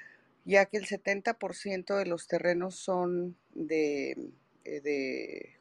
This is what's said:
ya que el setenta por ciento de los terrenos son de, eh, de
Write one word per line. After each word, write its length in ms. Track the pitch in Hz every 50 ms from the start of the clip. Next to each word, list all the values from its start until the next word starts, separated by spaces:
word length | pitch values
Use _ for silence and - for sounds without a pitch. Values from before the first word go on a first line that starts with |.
| - - - - _ _ _ _ -
ya 200 | 180 190 196 196
que 120 | 196 - 214
el 80 | 202
setenta 480 | - 208 196 - 196 196 202 190 - 226 -
por 180 | - 185 180
ciento 420 | - - 208 196 185 180 - 202 202
de 80 | 196
los 220 | 175 170 165 - -
terrenos 480 | - 170 165 175 175 175 180 190 180
son 600 | - - - 185 180 180 175 180 175 175 175 175 - _ _ -
de, 800 | - 165 151 160 156 156 147 147 143 135 135 131 - - - 135 - _ _ _ _ -
eh, 160 | - - 147
de 760 | 139 147 147 139 135 131 131 131 117 - - - - - - _